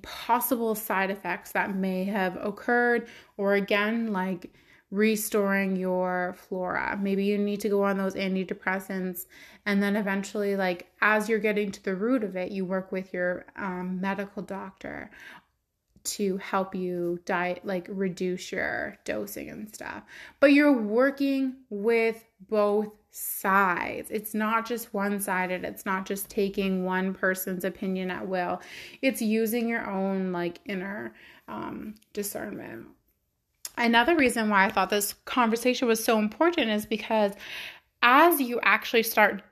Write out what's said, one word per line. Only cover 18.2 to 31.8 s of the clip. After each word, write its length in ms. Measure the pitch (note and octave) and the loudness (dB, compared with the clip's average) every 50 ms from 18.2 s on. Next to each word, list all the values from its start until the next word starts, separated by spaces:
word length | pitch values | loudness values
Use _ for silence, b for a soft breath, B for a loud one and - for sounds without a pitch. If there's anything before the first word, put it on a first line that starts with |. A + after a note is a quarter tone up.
| F#3+ F3+ F3+ F#3 - - | -2 -2 -2 -4 -6 -8
your 460 | G3 F#3 - - - - - G#3 G3 - - | -6 -4 -4 -2 -4 -4 -6 -8 -10 -10 -8
dosing 440 | - - G#2+ G3+ - - - C#2 - | -6 -6 -6 -6 -8 -10 -10 -12 -12
and 200 | - - G#3+ - | -12 -12 -14 -14
stuff. 300 | - - - - - - B B B B B B B _ | -14 -14 -12 -12 -12 -14 B B B B B B B _
But 140 | C#4 D4 C#4 | 6 8 8
you're 180 | C#4+ D4 D4 C#4 | 8 8 6 6
working 840 | A#3 G#3+ G3+ G#3+ A#3+ C4 C#4 C#4 C#4 C#4+ C#4 C4+ C4+ C4+ C4 B3+ - - - | 4 2 2 2 4 4 2 2 0 0 0 0 0 0 -2 -4 -8 -12 -10
with 560 | G#3 G3+ G3+ A#3 A#3 A3+ A3+ A3+ A3 - - _ _ - F#3+ - | -8 -2 0 2 2 4 2 0 -2 -4 -10 _ _ -20 -8 -2
both 380 | A3 G#3 G#3 G#3 G3+ G#3+ G#3 G#3+ - - _ _ | 0 2 2 4 2 2 0 -2 -6 -16 _ _
sides. 960 | - - - - - - - G3 F#3+ G3 G3 F#3 E3+ - - - - - - - | -14 -10 -8 -8 -6 -2 2 4 4 6 6 4 2 0 -2 -4 -6 -8 -8 -6
It's 240 | - G#3+ G#3+ - - | -6 -6 -6 -4 -4
not 320 | G#3+ G#3+ G#3+ A3+ A3+ A3 | -2 0 0 0 0 -2
just 260 | - A#3+ A3 - - | -2 -6 -6 -6 -6
one-sided. 720 | - G3 G3 G3+ G3+ G3 G3 G3+ F#3 F#3 F#3 F3+ F#3 F3+ F#3 | -4 -2 -2 0 -2 -2 -2 -2 -2 0 0 -2 -2 -4 -6
It's 220 | - G3+ - - | -8 -10 -8 -4
not 220 | G3+ F#3+ F#3+ F#3+ | -4 -4 -2 -2
just 220 | - G3 G3 - - | -4 -6 -6 -8 -4
taking 540 | - G#3+ G3 G3 G3 G3+ G3 F#3+ F#3+ F#3 F#3 | -2 -2 0 0 0 0 0 0 0 0 0
one 300 | F#3 F#3 F#3 F#3 F#3+ F#3 | 0 0 0 0 -2 -2
person's 500 | - G3+ F#3 F#3+ F#3+ - G3 F#3 F3+ - | 0 0 0 0 0 -4 -6 -6 -4 -4
opinion 460 | F#3+ F#3 - G3 F#3+ F#3 F#3 F#3 F#3 | -6 -6 -4 -4 -4 -2 -2 -4 -4
at 180 | F3+ - A3 | -6 -6 -6
will. 320 | F#3 F#3+ F3+ F3 F3+ F3+ F3+ B B B B B B B B C4 | -4 -2 -2 -2 -2 -4 -6 B B B B B B B B 0
It's 180 | C4+ G#3+ - | 0 0 0
using 460 | A#3 G#3+ A3 A3 A3+ G#3+ A3+ A#3+ A3+ A#3 | 0 0 2 2 2 0 0 0 0 -2
your 180 | A#3 A#3 - | -2 -2 -4
own, 440 | G#3 G3 F#3+ F#3+ G3 F#3+ F#3+ F#3+ F#3 | -4 -4 -2 -2 0 -2 -2 -2 -2
like, 300 | F3 F3 F3 F3 F3 - - | -2 -2 -4 -4 -6 -8 -8
inner, 480 | - G3 F#3 F#3+ G3 G3+ A#3 A#3+ A3 B B B B B B B | -8 -6 -6 -6 -8 -8 -10 -10 -12 B B B B B B B
um, 460 | - G#3+ - - - A3 - | -12 -12 -10 -10 -8 -10 -10